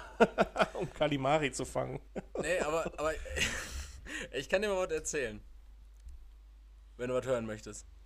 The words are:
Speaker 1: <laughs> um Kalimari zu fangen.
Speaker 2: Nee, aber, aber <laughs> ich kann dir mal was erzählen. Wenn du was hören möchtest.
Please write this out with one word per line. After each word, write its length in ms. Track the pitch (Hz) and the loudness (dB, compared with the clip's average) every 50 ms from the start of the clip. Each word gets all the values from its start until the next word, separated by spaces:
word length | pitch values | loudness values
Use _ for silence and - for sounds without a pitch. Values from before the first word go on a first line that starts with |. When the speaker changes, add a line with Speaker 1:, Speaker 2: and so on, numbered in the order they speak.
| - - - | -6 -8 6
Speaker 1:
<laughs> 560 | - 233 - - - 220 - - 254 208 - - | 6 6 6 8 2 2 2 4 2 2 2 2
um 180 | 220 180 135 | -4 -4 -4
Kalimari 600 | - - 151 147 147 135 135 135 151 160 151 127 | 0 2 2 4 4 2 4 4 4 6 4 2
zu 120 | - - 127 | 0 -2 -6
fangen. 380 | - - 135 131 127 131 143 - - - - - - - - | -2 0 -2 -2 -2 -4 -8 -8 -8 -10 -10 -10 -6 -4 -4
Speaker 2:
Nee, 180 | 147 156 180 180 | 0 0 0 2
aber, 320 | - 151 160 165 151 165 - | 2 2 2 0 0 0 -2
aber 140 | - 147 156 156 - - - - - - - - - - - | 0 0 0 0 -2 -6 -4 0 0 0 2 0 -2 -6 -6
<laughs> 600 | - - - - - - - - 302 311 190 - - | -6 -8 -8 -8 -10 -14 -10 -8 -6 -6 -6 -4 -6
ich 160 | - 143 - | -6 0 4
kann 140 | 196 190 214 | 4 4 4
dir 40 | |
mal 200 | 208 190 185 185 | 4 2 2 2
was 40 | 160 | 2
erzählen. 480 | 160 156 - - - 147 127 110 107 107 - - - - - - - - - - - - - - - - - - - - - - - - - - - - - - - | 0 -2 -2 0 0 0 0 -2 -4 -8 -12 -14 -18 -18 -18 -18 -18 -18 -20 -20 -20 -16 -14 -14 -14 -14 -14 -16 -18 -18 -20 -20 -20 -20 -20 -20 -20 -20 -20 -18 -8
Wenn 120 | - 123 127 | -6 -2 0
du 40 | 127 | 0
was 120 | 127 120 | 0 2
hören 200 | 131 127 117 113 | 2 2 2 2
möchtest. 420 | 107 107 107 - 107 104 - - - - - - | -2 -4 -6 -8 -10 -12 -12 -14 -16 -18 -20 -20